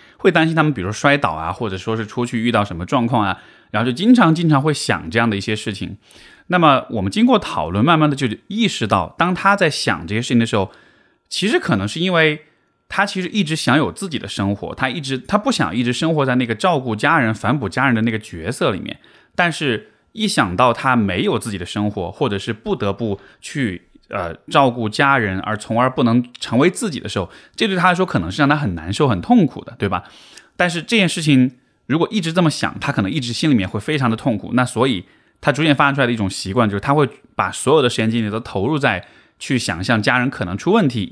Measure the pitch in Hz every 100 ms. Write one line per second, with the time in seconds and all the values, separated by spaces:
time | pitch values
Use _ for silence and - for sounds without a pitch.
0 | - - 196 165 160 165 156 127 92 107
1 | 143 143 104 78 82 95 113 92 113 110
2 | 107 - 120 117 117 110 101 82 87 139
3 | 117 120 98 92 - - - 107 120 123
4 | 214 247 175 160 170 143 156 147 - 95
5 | 82 113 117 101 98 107 113 101 - 104
6 | _ - - - - 180 160 131 - 110
7 | 95 208 247 240 - - 80 98 139 160
8 | 151 139 127 107 - 208 214 - 107 104
9 | 82 - 170 180 196 202 170 - - 85
10 | 82 107 123 123 113 110 95 - _ _
11 | _ _ - - 196 349 - 110 101 -
12 | 185 170 156 151 _ _ _ _ - -
13 | 202 190 180 214 156 160 - 139 110 80
14 | 196 131 - - 101 101 85 - 131 123
15 | 135 131 - 202 269 - 90 107 123 127
16 | 160 156 131 123 117 110 185 156 127 110
17 | 147 160 113 110 107 147 104 131 135 117
18 | 113 110 - - 82 - 147 90 - -
19 | _ _ _ - 175 156 147 107 - _
20 | _ - 208 - 104 92 127 113 135 123
21 | 101 90 202 123 117 98 87 107 104 101
22 | 87 - 131 98 - 110 214 170 101 101
23 | 113 98 - _ - 147 117 87 _ _
24 | - 104 85 80 - 156 135 123 107 104
25 | 143 135 104 95 - 107 - 113 127 127
26 | 120 117 120 - - 117 165 180 220 127
27 | 104 101 87 - - - 220 185 180 175
28 | 185 110 85 87 139 151 135 85 80 101
29 | 147 95 - 247 147 - - - 101 90
30 | - - - - _ - 180 170 - 226
31 | 175 - 156 135 127 - _ _ - 151
32 | 165 214 165 170 170 - - - - 135
33 | 95 156 120 117 156 123 92 107 123 151
34 | 127 113 135 104 - 120 127 110 135 98
35 | - _ _ _ - 135 156 139 143 139
36 | 123 117 98 - 92 98 107 101 139 147
37 | 139 - _ - 95 - - 156 123 -
38 | 110 117 107 107 - 101 107 156 135 92
39 | - - _ - - 131 - 85 98 117
40 | 104 123 123 - 92 95 165 220 151 117
41 | 95